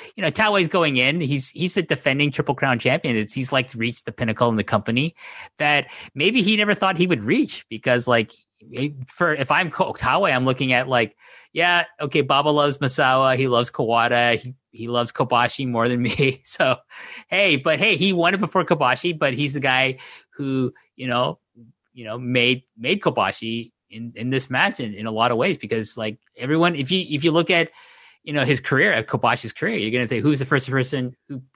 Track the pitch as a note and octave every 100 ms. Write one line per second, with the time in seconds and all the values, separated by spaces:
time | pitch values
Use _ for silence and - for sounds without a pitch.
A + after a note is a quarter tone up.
0 | - - E3 - A3 G3+ E3 F#3+ D#3 B2+
1 | B2+ E3+ C#3 C#3 C3 - F3+ F3+ E3 C#3+
2 | C#3+ C3+ D3 C3+ C#3+ B2 C#3 A#2+ B2 D3+
3 | D3+ A2+ G#2 C3+ B2+ C3+ B2 A2+ A#2 -
4 | - - A2+ A2 A#2+ A2 G2+ G#2 A2 A#2
5 | D#3+ - - - - - D3 D3 C3+ -
6 | - C3+ E3+ B3 F#3+ G#3+ G#3 G3+ F#3+ E3+
7 | F3+ D3 G#2 A3+ D4 - - A2+ C3 B2
8 | B2 A#2 G#2+ - _ _ - A#2+ C#3+ C#3
9 | B2+ - F3 D3+ C3+ D3+ F3+ - F#3 -
10 | C3+ D3+ F#3+ B2+ C3 C3 C3+ B2+ C3 B2
11 | A2 - - - - D#3 F3 F3 D#3+ -
12 | D3 D#3 C3+ C#3 D3+ D3 C#3+ C#3 C#3 -
13 | C3 C3 C3+ C3 C3 A#2+ A#2+ - A2+ A#2
14 | A#2 A#2+ A#2+ B2 B2+ C3 _ - A#2 A#2+
15 | A#2+ - A2 A#2+ A#2+ - B2+ A#2 A#2+ B2
16 | A#2+ G#2+ C3+ B2+ - - C3 A#2+ _ -
17 | - - - F#3 G3+ C#3+ E3 D3 G#3+ E3+
18 | F#3+ F3+ E3+ F#3+ F#3 F#3+ D#3+ D#3+ B2+ B2+
19 | F3 D#3+ D3 B2 D3 C#3 C3+ B2+ C3 C3
20 | - - _ - C#3 C3 B2+ - _ -
21 | B2+ A#2+ C3+ E3+ _ A#2 A#2 _ _ B2+
22 | A2 A#2 B2 B2 A#2+ B2+ - - B2 G3+
23 | F3 A#2+ G2 - A2+ A#2 A2+ _ _ A2
24 | A#2 G#2 B2 C3 C3 C3 G3 - A#2 G2
25 | A2 A2 A#2+ A#2 F#3 - A2 A2+ G#2 -
26 | A2 G#2+ _ - B2+ D#3 F3 D#3 C3 F#3
27 | D#3 D3 D#3+ D#3 E3+ F3 E3 - - -
28 | - _ - D3 C3+ C3 - C3+ G3 B2
29 | A2 A#2 A#2 A#2 A2 - E3+ G#3+ G#2+ B2
30 | A#2 A#2+ C#3+ C#3 C3 C#3+ C3 C3+ B2+ C#3
31 | B2 - _ C3+ C3